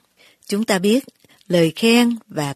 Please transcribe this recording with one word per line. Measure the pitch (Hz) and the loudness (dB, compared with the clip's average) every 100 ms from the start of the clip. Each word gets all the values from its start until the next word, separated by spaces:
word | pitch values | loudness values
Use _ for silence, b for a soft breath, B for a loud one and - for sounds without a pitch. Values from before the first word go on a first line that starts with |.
| _ b b b - | _ b b b -8
chúng | 202 226 | -6 -2
ta | 190 | 0
biết | 202 247 - _ b b - | 0 0 -2 _ b b -2
lời | 180 160 - | 0 0 0
khen | 226 240 240 226 - | 2 4 2 -2 -8
và | 156 143 | -8 -8